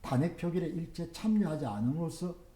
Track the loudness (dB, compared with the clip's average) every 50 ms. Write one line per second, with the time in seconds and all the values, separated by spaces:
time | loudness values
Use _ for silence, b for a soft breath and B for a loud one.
0 | -2 2 2 4 4 2 0 -2 -2 0 0 0 -2 0 -2 -4 -6 -6 -6 -8
1 | -8 -8 -8 -4 0 2 4 4 4 2 0 -2 -2 -2 -2 0 2 2 2 2
2 | 0 -2 -4 -4 -4 -6 -6 -8 -14 -20 -20